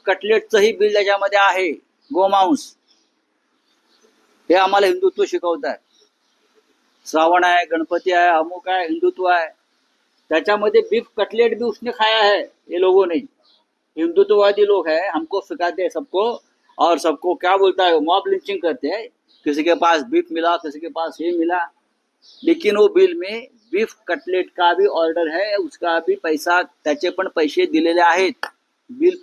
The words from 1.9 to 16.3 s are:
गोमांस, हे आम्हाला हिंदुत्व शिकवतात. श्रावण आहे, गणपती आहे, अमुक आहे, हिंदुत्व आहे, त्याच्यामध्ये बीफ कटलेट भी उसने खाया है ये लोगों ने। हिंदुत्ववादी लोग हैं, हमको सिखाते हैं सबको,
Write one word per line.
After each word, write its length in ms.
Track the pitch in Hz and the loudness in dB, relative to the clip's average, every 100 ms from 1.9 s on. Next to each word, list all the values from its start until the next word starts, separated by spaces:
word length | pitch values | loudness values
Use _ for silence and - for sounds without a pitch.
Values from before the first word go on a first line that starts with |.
| _ - | _ -6
गोमांस, 640 | 156 196 196 190 285 - _ _ _ _ _ _ _ _ _ _ _ _ _ _ _ _ _ - | 0 2 4 2 0 -4 _ _ _ _ _ _ _ _ _ _ _ _ _ _ _ _ _ 0
हे 60 | 175 | 2
आम्हाला 320 | 190 202 196 | 2 2 2
हिंदुत्व 360 | 180 185 202 190 | 2 -2 -2 -4
शिकवतात. 520 | 180 175 165 147 107 _ _ _ _ _ _ _ _ _ _ _ _ - | -4 -4 -4 -6 -10 _ _ _ _ _ _ _ _ _ _ _ _ -4
श्रावण 360 | 151 165 175 | 0 2 4
आहे, 200 | 180 175 165 | 4 2 0
गणपती 460 | 160 156 175 185 | -4 -2 -4 0
आहे, 180 | 175 175 | 2 2
अमुक 400 | 160 160 180 185 | 2 -2 -8 -4
आहे, 160 | 185 170 | -4 -4
हिंदुत्व 380 | 165 180 180 180 | -2 -2 0 0
आहे, 220 | 175 156 - _ _ _ _ _ _ - | 0 -2 -10 _ _ _ _ _ _ -4
त्याच्यामध्ये 500 | 160 208 208 208 220 | -2 0 0 2 2
बीफ 240 | - 220 208 - | 2 -2 -2 -4
कटलेट 400 | 196 220 233 214 | -2 0 0 0
भी 60 | |
उसने 280 | 233 - 233 | -6 -6 -8
खाया 320 | - 220 220 | -2 0 2
है 160 | 208 196 - _ - | 2 2 -2 _ -8
ये 100 | 175 | 0
लोगों 240 | 185 190 185 | 2 4 2
ने। 80 | 160 104 _ _ _ _ _ _ 156 | -2 -6 _ _ _ _ _ _ -6
हिंदुत्ववादी 680 | 170 165 196 208 202 202 202 | -2 2 2 4 2 2 2
लोग 220 | 202 160 | 2 0
हैं, 220 | 156 190 | -2 -2
हमको 320 | 165 165 196 | -6 -6 -8
सिखाते 400 | - 160 175 165 | -8 -6 -6 -4
हैं 80 | 175 | -6
सबको, 340 | 160 143 180 226 | -6 -6 -4 -4